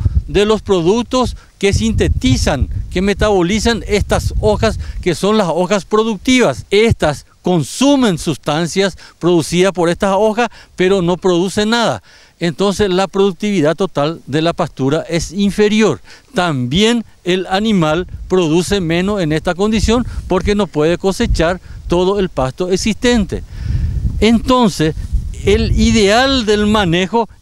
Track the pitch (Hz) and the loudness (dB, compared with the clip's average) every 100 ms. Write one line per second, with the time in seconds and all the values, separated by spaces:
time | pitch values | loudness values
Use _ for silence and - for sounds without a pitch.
0 | - - - 151 208 214 - 185 165 226 | 0 -2 0 0 2 0 0 0 2 0
1 | 233 254 240 - - _ 196 196 220 208 | 0 -2 -2 -4 -16 _ 0 0 0 0
2 | 185 - 262 254 202 143 123 - - 175 | 0 2 2 2 2 0 -2 -4 -4 -2
3 | 196 196 214 196 170 214 220 220 - 202 | 0 0 2 2 2 0 0 -2 -2 -2
4 | - 196 - - 214 208 220 - - - | 0 -2 0 0 0 2 0 -2 -6 -4
5 | 175 156 190 214 175 156 180 208 - 214 | -4 -2 0 2 0 0 0 -2 0 0
6 | 226 196 - 254 190 127 - 202 226 - | 0 -2 0 2 2 0 0 2 2 2
7 | 156 139 - _ - 180 131 - 277 285 | -2 -2 -10 _ -2 0 -2 0 2 4
8 | 240 160 - 139 - 151 170 185 196 - | 2 0 -4 -4 -4 -2 -2 0 -2 -4
9 | - - 165 175 135 175 190 180 170 170 | -16 -4 2 2 2 0 0 2 0 0
10 | 196 190 220 208 233 - - - 185 196 | 0 2 0 0 -4 -6 -18 -2 2 2
11 | 170 180 190 175 190 208 214 240 208 113 | 2 0 2 2 0 0 0 2 0 -2
12 | - - - _ 170 143 202 190 208 180 | -8 -20 -20 _ -6 0 -2 0 0 0
13 | 196 196 196 175 208 196 147 165 190 - | 0 0 0 0 -2 0 0 0 -2 -2
14 | 147 165 - 147 165 165 165 - 135 156 | -4 -4 -6 -2 -2 -2 -6 -2 -2 -2
15 | - 165 - 180 202 196 208 214 208 120 | -2 -4 -4 -2 -2 2 2 4 2 0
16 | - - _ - 175 135 123 165 214 240 | -8 -20 _ -2 -2 -2 -2 2 2 0
17 | - - 180 185 180 190 220 196 156 160 | -4 -10 -4 -2 -2 -2 0 2 2 0
18 | 180 - - 185 165 170 175 202 160 170 | -4 -10 -2 0 2 2 0 -2 0 0
19 | 190 208 156 156 185 170 208 220 - 240 | 0 -2 -2 -2 -2 -2 0 0 2 0
20 | 226 - - 185 185 208 190 147 151 175 | -2 -8 -2 -2 0 0 0 0 0 0
21 | 196 180 - - 160 180 - - - 175 | -2 -2 0 0 0 -2 -8 -16 -2 0
22 | 185 202 185 - 131 - 180 185 226 - | 0 0 -2 -2 -4 -4 -4 -2 -2 0
23 | 240 240 190 98 - - - - - - | 0 0 0 -6 -8 -8 -4 -2 -2 -2
24 | - - 214 233 - 254 226 - 156 - | -4 0 2 2 2 2 2 2 -2 -2
25 | - - - - - 220 226 - 226 226 | -4 -4 -4 -4 0 0 2 2 4 4
26 | 196 220 269 269 214 208 208 220 185 170 | 4 4 2 0 0 0 2 2 2 0
27 | 185 233 220 - | 0 -2 -4 -8